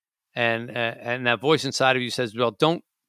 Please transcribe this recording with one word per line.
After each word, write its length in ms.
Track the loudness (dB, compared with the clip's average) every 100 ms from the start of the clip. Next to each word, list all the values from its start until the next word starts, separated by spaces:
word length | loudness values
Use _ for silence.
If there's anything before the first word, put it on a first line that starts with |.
| _ _ _
and, 360 | -4 -2 -2 -4
uh, 260 | -4 -4 -6
and 260 | -6 -2 0
that 140 | 2
voice 240 | 2 2 0
inside 320 | 0 2 2
of 40 |
you 80 | 0
says, 240 | -4 -4 -2
"Well, 160 | -2
don't, 320 | 2 2 2 -6 _